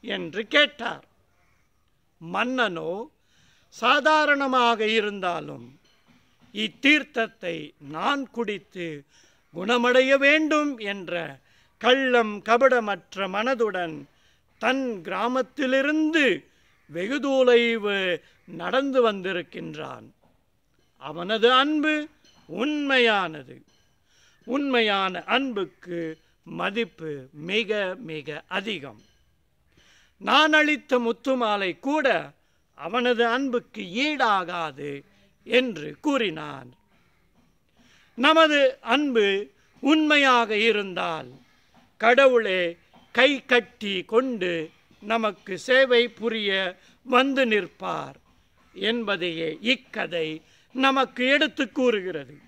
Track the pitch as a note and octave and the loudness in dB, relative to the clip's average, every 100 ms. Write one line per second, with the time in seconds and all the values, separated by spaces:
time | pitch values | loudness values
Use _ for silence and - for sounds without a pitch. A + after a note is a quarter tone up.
0 | A3+ G3+ E3+ F3 A3 D4+ D4 - A#3 D#3 | -8 -8 -8 -10 -2 0 0 -2 -10 -10
1 | _ _ _ _ _ _ _ _ _ _ | _ _ _ _ _ _ _ _ _ _
2 | _ _ E3 F#3 A#3 B3+ A3+ E3 D#3+ F#3 | _ _ -10 -4 -4 -2 -2 -4 -8 -8
3 | C4+ _ _ _ _ _ _ - A3+ C#4+ | -10 _ _ _ _ _ _ -4 2 2
4 | D4 D#4 D4+ C#4+ C4+ B3+ A#3+ A3+ G#3+ A3+ | 4 4 4 2 2 2 2 2 0 0
5 | G#3 G3+ F#3 E3+ D3 C#3+ A#2+ C3+ _ _ | 0 -4 -4 -4 -8 -14 -16 -20 _ _
6 | _ _ _ _ _ G3 A3 - C#4 D4+ | _ _ _ _ _ -6 -6 -2 2 2
7 | C4+ B3+ A3+ _ F3+ E3 D3+ _ C#3+ D#3 | 0 -4 -4 _ -10 -8 -10 _ -14 -6
8 | G3+ C#4 C4 - A3 G3+ _ F#3 E3+ D3+ | -4 -4 -6 -8 -6 -6 _ -12 -12 -12
9 | C#3 _ _ _ _ E3 F#3+ A#3+ A#3+ B3+ | -18 _ _ _ _ -10 -2 0 4 4
10 | C4 C#4 C#4 D4+ D#4 D4+ D4 B3+ G#3 G3+ | 4 4 4 4 2 0 0 -6 -8 -10
11 | F3 E3+ D#3+ C#3 _ _ _ _ A3 C4 | -8 -8 -8 -12 _ _ _ _ 2 2
12 | C4 B3 A3 G#3 G3 A#3 C4+ B3 G#3+ G3 | 4 2 2 -4 0 4 6 4 0 -6
13 | _ F#3 F#3+ G3 A#3 C4 A3+ F#3 F3 D3+ | _ -8 -6 -2 -2 0 -2 -2 -6 -8
14 | C#3 _ _ _ _ _ A3+ C4 C4 G#3 | -16 _ _ _ _ _ -2 0 -2 -6
15 | E3 F#3 A3+ B3+ B3 - C4 C4 C#4 D#4 | -8 -4 -2 -2 -4 -2 0 2 2 2
16 | D#4 D#4+ C4+ D#3+ - _ _ _ _ D3 | 2 2 2 0 -6 _ _ _ _ -8
17 | F#3+ C#4+ C#4 C4+ B3+ A#3+ A#3 A3+ G#3 G3 | -6 -4 0 4 6 6 4 0 -2 -2
18 | F#3+ E3+ _ _ - F3 F3 A#3+ C#4 C4 | -2 -4 _ _ -18 -10 -4 -2 0 2
19 | A#3 G3 F#3 F3+ E3+ - E3 D3+ C#3+ B2 | 2 0 -6 -6 -8 -12 -14 -12 -14 -16
20 | A2 _ _ _ _ _ _ _ _ _ | -20 _ _ _ _ _ _ _ _ _
21 | C3+ D#3 F3+ A3 A3+ B3+ C#4 D4+ D4+ D4+ | -14 -10 -4 2 4 6 4 0 0 -2
22 | D4+ _ _ _ _ E3 C4+ D4+ C#4+ C4 | -6 _ _ _ _ -6 -4 -4 0 2
23 | A#3 G#3 F3 D#3 B2+ B2+ _ _ _ _ | 4 2 -2 -8 -18 -20 _ _ _ _
24 | _ _ _ _ - C4 C#4+ B3 A3 G3 | _ _ _ _ -6 -4 0 0 2 0
25 | F#3+ F3+ E3+ A#3 C4+ G#3 F3 _ - E3+ | -2 -4 -4 -2 -2 -6 -8 _ -12 -8
26 | E3 D#3+ _ _ - E3 F3+ G3+ A3 _ | -8 -10 _ _ -16 -6 -4 -4 -6 _
27 | D#3+ C#3+ C3 D3 D#3+ G3+ G#3 G#3+ F#3+ F#3 | -12 -12 -14 -16 -6 -4 -2 -2 -4 -8
28 | - D#3+ C#3+ D3 - F#3+ G3+ G3 C3+ G#2+ | -12 -12 -12 -14 -8 -8 -6 -10 -10 -20
29 | _ _ _ _ _ _ _ _ _ _ | _ _ _ _ _ _ _ _ _ _
30 | _ _ G3 B3+ D#4 D4+ D4+ D4 - B3 | _ _ 2 4 4 4 2 0 0 -2
31 | A#3 A#3+ - C4 A3+ G#3 F#3+ E3 C4 D4+ | 0 -4 -2 0 0 0 -2 -4 -4 0
32 | C4+ F#3 D3 _ _ _ _ _ D3 A3+ | 2 0 -4 _ _ _ _ _ -6 -2
33 | B3 A#3 A#3 A#3+ C#4 A#3+ - G#3+ F#3+ F#3+ | 0 2 2 0 -2 -4 -6 -14 -8 -4
34 | C#4+ D4+ B3 G3 F3 F3+ D#3+ C3+ C#3+ C#3+ | -2 0 2 0 -2 -6 -8 -8 -12 -12
35 | - _ _ _ - A3 B3+ E3+ D3+ D3+ | -16 _ _ _ -2 0 0 -6 -12 -6
36 | D4+ C#4 G#3+ D#3 D3+ C#3 B2 _ _ _ | -2 0 -2 -4 -12 -14 -18 _ _ _
37 | _ _ _ _ _ _ _ _ _ _ | _ _ _ _ _ _ _ _ _ _
38 | _ - C4+ D#4+ D#4 D4 C4+ - - B3+ | _ -2 2 6 6 6 2 2 -2 0
39 | D4 A#3 G3+ G3 G#3 _ _ _ - D#4 | 2 2 2 0 -4 _ _ _ 2 2
40 | D4+ D4 C#4 B3 A3+ G#3+ A3+ G#3 G3 F3+ | 4 4 6 4 2 2 2 2 -2 -6
41 | F3+ D#3+ B2 C3 _ _ _ _ _ _ | -6 -6 -10 -20 _ _ _ _ _ _
42 | A3 B3+ C4+ B3 G#3+ F#3 F3 E3+ _ - | 4 6 8 6 2 0 -2 -4 _ -20
43 | _ - C4+ C4+ - B3 G#3+ _ G#3 G3 | _ 4 4 4 2 2 2 _ -6 -6
44 | E3+ A3 C4 A#3 F3+ E3+ D#3 _ _ _ | 0 0 0 -2 -4 -4 -6 _ _ _
45 | G#3 A3+ A3 F#3 - F3+ - C4 C4+ A#3+ | -4 -2 -2 -6 -12 -10 0 4 6 4
46 | A#3+ - A3+ A3 G#3 F#3+ F#3+ F3+ _ _ | 2 -2 -4 -4 -2 -2 -2 -8 _ _
47 | - A#3+ C4+ C4+ B3+ G#3+ F3+ _ F#3 E3 | 0 2 2 2 2 2 -2 _ -8 -8
48 | C#3 C#3+ _ _ _ _ _ F3+ G3 A#3+ | -10 -16 _ _ _ _ _ -6 -4 -2
49 | G#3+ G3 F3 E3 E3 D#3 G#3+ C4 _ A3 | -2 -2 -4 -4 -6 -4 -2 -2 _ -8
50 | F3+ E3+ D#3+ D#3 _ _ _ B3+ C4+ C4+ | -6 -4 -4 -6 _ _ _ 0 2 2
51 | C4 - B3+ C#4+ D4 G3+ C4 - B3+ G#3+ | 0 0 0 2 0 -2 -4 0 0 2
52 | F3+ D#3+ C3 C#3+ | -4 -10 -12 -20